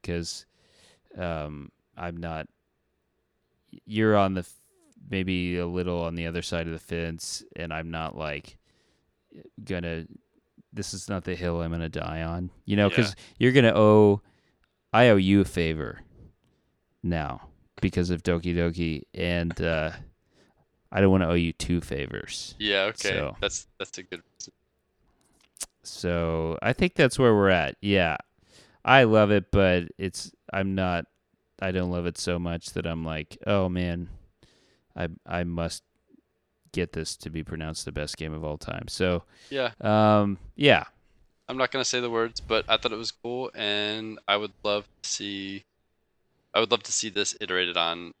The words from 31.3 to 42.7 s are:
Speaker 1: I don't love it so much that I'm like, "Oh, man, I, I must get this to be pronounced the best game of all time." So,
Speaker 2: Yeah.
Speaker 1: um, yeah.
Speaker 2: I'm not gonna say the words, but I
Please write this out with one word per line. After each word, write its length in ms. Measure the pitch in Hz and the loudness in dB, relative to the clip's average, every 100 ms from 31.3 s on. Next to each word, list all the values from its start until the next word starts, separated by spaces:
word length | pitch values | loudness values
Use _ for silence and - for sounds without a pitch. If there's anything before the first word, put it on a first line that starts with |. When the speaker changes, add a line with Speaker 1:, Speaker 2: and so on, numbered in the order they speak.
| _ _ - | _ _ -8
Speaker 1:
I 100 | 95 | -4
don't 200 | 90 90 | -2 -2
love 120 | 87 | -2
it 140 | 87 - | -4 -4
so 200 | - 87 | -4 -2
much 300 | 87 85 - | -2 -6 -8
that 140 | 92 | -8
I'm 200 | 85 82 | -6 -4
like, 340 | 80 78 78 - - | -6 -8 -10 -8 -2
"Oh, 220 | 101 92 | 0 0
man, 420 | 90 87 87 85 - - _ _ _ _ _ _ - | -2 -2 -4 -8 -14 -20 _ _ _ _ _ _ -8
I, 120 | 85 85 | -8 -8
I 200 | - 85 | -8 -6
must 400 | 87 85 85 - _ _ _ _ _ _ _ _ _ | -4 -4 -6 -8 _ _ _ _ _ _ _ _ _
get 200 | - 87 | -6 -4
this 240 | 82 78 - | -4 -8 -8
to 120 | - | -10
be 140 | 80 | -8
pronounced 400 | 76 80 80 78 | -8 -8 -8 -8
the 80 | - | -8
best 240 | 71 76 - | -8 -8 -8
game 160 | 78 | -8
of 100 | 78 | -8
all 140 | 76 76 | -8 -8
time." 300 | - 85 - | -10 -12 -8
So, 340 | - 92 87 - _ - | -2 0 0 -4 _ -10
Speaker 2:
Yeah. 200 | 139 123 - | -4 -4 -2
Speaker 1:
um, 580 | 110 107 107 107 101 98 - - | 2 4 6 6 2 -2 -8 2
yeah. 280 | 143 87 - _ _ _ _ _ - | 4 6 2 _ _ _ _ _ -8
Speaker 2:
I'm 80 | 127 | -2
not 140 | 127 | -2
gonna 140 | 135 | 0
say 160 | 123 127 | -2 -2
the 100 | 123 | -2
words, 300 | 117 113 - | -2 -2 -4
but 240 | - 110 | -2 0
I 80 | - | 2